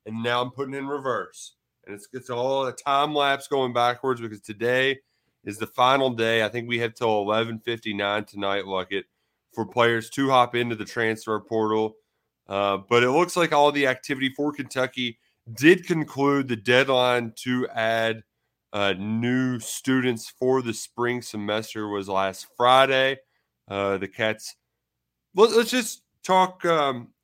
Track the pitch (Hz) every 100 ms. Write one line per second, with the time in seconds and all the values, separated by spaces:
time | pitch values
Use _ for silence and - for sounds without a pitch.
0 | 110 113 117 120 123 131 135 139 139 143
1 | 131 110 90 - - _ _ _ - 101
2 | - 127 123 120 131 135 131 - 143 139
3 | 147 151 139 135 - 139 127 120 120 117
4 | 135 123 113 104 - 101 117 127 131 135
5 | _ _ _ _ - 104 110 - 123 139
6 | 131 117 113 113 107 120 117 120 117 -
7 | 117 107 101 110 113 110 120 113 113 101
8 | 101 104 107 101 98 101 98 95 92 98
9 | - _ _ _ _ - 107 123 117 117
10 | 110 - 135 131 123 120 120 110 101 -
11 | 113 110 - 107 - 113 107 110 110 110
12 | _ _ _ _ - 98 101 98 98 120
13 | 123 143 175 180 165 151 147 143 135 127
14 | - 135 135 135 147 147 127 131 127 -
15 | 123 113 _ _ - 117 147 185 175 165
16 | 151 131 139 139 123 113 104 123 135 127
17 | 123 123 117 - 127 127 123 117 113 113
18 | 113 113 - _ _ _ _ 104 101 92
19 | 104 113 120 127 127 123 - - 131 131
20 | 127 113 - - 127 131 120 110 - -
21 | 120 123 113 107 104 107 110 110 107 101
22 | 98 95 95 95 - _ 120 131 135 131
23 | 135 135 _ _ _ _ _ 98 98 98
24 | 95 - 110 107 - - _ _ _ _
25 | _ _ _ 180 226 220 226 254 240 -
26 | _ _ - 185 185 185 170 160 139 123
27 | 120 _